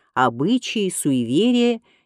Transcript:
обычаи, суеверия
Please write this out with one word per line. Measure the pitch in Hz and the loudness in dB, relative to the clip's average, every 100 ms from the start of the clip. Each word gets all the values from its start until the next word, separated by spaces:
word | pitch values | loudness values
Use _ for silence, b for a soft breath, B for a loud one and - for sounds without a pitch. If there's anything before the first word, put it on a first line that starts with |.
| _ | _
обычаи, | - 127 120 156 254 - 226 196 | 0 0 0 0 0 -2 -4 -4
суеверия | - 151 131 113 139 233 240 240 233 - _ | -2 -2 0 0 0 2 2 2 -2 -8 _